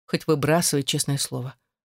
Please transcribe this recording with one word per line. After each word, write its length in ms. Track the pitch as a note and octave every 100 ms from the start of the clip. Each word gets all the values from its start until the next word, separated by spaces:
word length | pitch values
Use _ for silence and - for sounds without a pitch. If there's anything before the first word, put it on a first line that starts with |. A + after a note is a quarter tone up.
| _
хоть 200 | E3 -
выбрасывай, 560 | D3+ B2 E3 F3 C#3+
честное 360 | C3+ D3+ - C#3
слово. 360 | - C3 B2+ - _ _